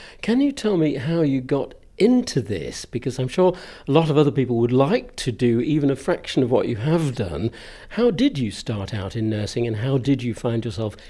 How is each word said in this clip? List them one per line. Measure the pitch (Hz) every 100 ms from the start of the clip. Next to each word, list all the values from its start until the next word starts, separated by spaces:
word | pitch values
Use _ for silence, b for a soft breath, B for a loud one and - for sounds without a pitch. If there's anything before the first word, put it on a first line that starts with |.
| B B
Can | - 247
you | 285
tell | 277 214 185
me | 151
how | - 127 165
you | 151 135
got | 127 139 - - - -
into | 208 247 240 143
this? | 104 95 62 - -
Because | 123 135 -
I'm | 127
sure | - 180 180 B B -
a |
lot | 143 160
of | 143
other | 147
people | 143 120 117
would | 117
like | 127 139 240 - -
to | -
do | 110 120 117
even | 123 151 139
a | 135
fraction | - 175 - -
of | 123
what | 120 117
you | 113
have | 143 170 151 117
done. | 95 76 110 B B B B
How | - 240
did | 165 285 143
you | 110
start | - - 107 95
out | 104 95 120
in | 110
nursing, | 107 104 120 120
and | 107
how | 127 135
did | 117 131
you | 120 107
find | 123 113
yourself | 117 110 110 - B